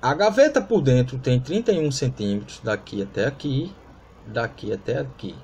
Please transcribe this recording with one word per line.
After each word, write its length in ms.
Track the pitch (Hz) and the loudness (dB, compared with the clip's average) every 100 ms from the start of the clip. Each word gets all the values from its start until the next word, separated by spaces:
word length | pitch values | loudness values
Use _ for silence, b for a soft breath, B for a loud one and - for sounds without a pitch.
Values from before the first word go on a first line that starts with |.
A 100 | 127 | 0
gaveta 480 | 151 208 214 294 277 | 2 2 6 6 6
por 220 | 196 220 | 2 2
dentro 340 | 135 127 127 135 | 4 4 2 -2
tem 220 | 131 123 | 0 0
trinta 320 | 127 185 226 | 2 -2 0
e 60 | 190 | 2
um 140 | 156 | 2
centímetros 680 | 135 131 127 104 101 101 - | 0 -2 -2 -2 -2 -4 -10
daqui 400 | 113 107 - 101 | -4 -4 -4 -8
até 220 | 98 98 | -6 -2
aqui, 480 | 110 139 147 135 175 - - - - - - | -2 -2 -4 -2 -4 -10 -20 -20 -20 -20 -8
daqui 460 | 113 113 - 104 | -4 -4 -6 -8
até 260 | 104 - 127 | -6 -4 -4
aqui. 380 | 135 - 95 80 | -4 -10 -12 -14